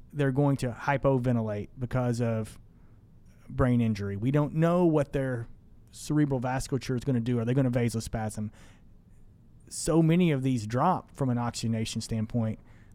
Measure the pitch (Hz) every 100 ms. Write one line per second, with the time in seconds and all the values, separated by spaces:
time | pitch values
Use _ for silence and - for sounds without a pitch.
0 | - 147 139 131 143 139 123 110 - 143
1 | 139 135 123 120 110 104 - - 120 127
2 | 123 117 117 113 107 - - - - -
3 | - - - - - 131 127 120 113 101
4 | 101 98 120 143 147 156 165 175 175 151
5 | 139 143 135 120 117 - - - - -
6 | - 151 147 135 127 127 - 131 - 127
7 | 143 123 113 120 113 131 131 123 120 113
8 | - 113 110 - 104 - - - - -
9 | - - - - - - - - - 160
10 | 160 170 175 139 131 127 104 120 165 165
11 | - - 135 120 120 - 117 113 110 117
12 | - 113 107 120 110 107 - - -